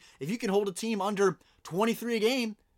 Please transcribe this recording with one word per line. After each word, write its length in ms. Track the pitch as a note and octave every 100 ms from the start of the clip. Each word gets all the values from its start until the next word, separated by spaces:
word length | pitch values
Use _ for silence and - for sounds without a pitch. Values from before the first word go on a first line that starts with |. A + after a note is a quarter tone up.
| - -
if 100 | D3
you 80 | A#3+
can 140 | G3
hold 160 | G3 G3+
a 40 |
team 280 | F3 A3+ G#3+
under 380 | F#3+ G3 G3 - _ _
twenty-three 540 | - E3+ A3+ A3+ A#3 A3+
a 20 |
game, 360 | A3 C4+ A3+ G#3 _